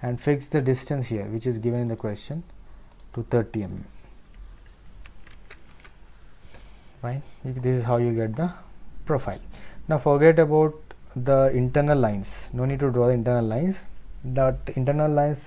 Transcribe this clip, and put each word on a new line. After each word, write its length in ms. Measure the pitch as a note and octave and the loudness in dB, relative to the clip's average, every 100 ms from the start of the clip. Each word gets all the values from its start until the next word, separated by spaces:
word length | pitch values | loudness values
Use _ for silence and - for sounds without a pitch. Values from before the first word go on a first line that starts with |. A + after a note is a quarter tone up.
and 180 | B2 B2 | -6 -2
fix 280 | - C#3+ - | 0 0 0
the 120 | D3+ | 0
distance 480 | C3 B2+ - C#3+ A#2+ | 2 0 0 -4 -2
here, 160 | A2 | -4
which 240 | G2+ A2+ B2+ | -4 -4 -2
is 100 | A2+ | -2
given 220 | A#2+ A#2+ | -2 0
in 80 | A#2 | -2
the 80 | A2+ | -4
question, 480 | A2 G#2 - D#3 - - - - - - - | -6 -6 -8 -10 -10 -16 -18 -20 -20 -20 -12
to 100 | - | -10
thirty 400 | A2+ A#2+ G#2+ A2+ | 0 0 0 -2
M 80 | F#2+ | -4
M. 140 | - - - - - - - - - - - - - - - - - - - - - - - - - - - - - - - - - | -8 -12 -16 -18 -20 -20 -18 -18 -18 -20 -20 -18 -18 -16 -16 -16 -18 -18 -20 -20 -20 -20 -20 -20 -20 -20 -20 -18 -18 -18 -20 -20 -12
Fine. 220 | B2 C3+ - - C3 | -8 -8 -10 -12 -8
You, 80 | |
this 240 | C3 B2+ B2+ | -2 0 2
is 60 | A#2 | 2
how 100 | A#2+ | 2
you 160 | A#2+ | 2
get 240 | A2+ A2+ A2+ | 2 0 0
the 160 | F3 - - - - - - | -4 -4 -16 -16 -12 -8 -2
profile. 340 | C#3+ - F#2 - - - - - | -2 -2 -8 -12 -14 -14 -10 -2
Now 100 | D3+ | 0
forget 400 | D3+ C#3+ D#3 D#3+ | 4 6 8 8
about 380 | D3+ D3+ D#3 D3+ - - - C3 | 6 6 4 0 -16 -18 -12 -4
the 340 | B2+ C3+ C3+ | 4 6 6
internal 440 | B2+ B2+ D3 D3 C#3+ | 4 2 2 4 4
lines. 520 | A2+ G2+ G2 - - | 4 0 -6 -10 -8
No 140 | A#2+ C3 | -2 -2
need 160 | C#3 | 0
to 100 | C#3 | 0
draw 160 | B2 A#2+ | 4 4
the 60 | |
internal 320 | B2 A2+ B2 A2 | 4 2 2 2
lines. 400 | A2+ F3+ F#3+ - - - - | 0 0 -2 -6 -10 -10 -10
That 340 | B2+ B2+ C3 C3 - - | -4 2 2 2 -4 -2
internal 340 | C3 D3 D3+ | 2 2 4
lines 300 | D3 D3 C#3 | 4 2 0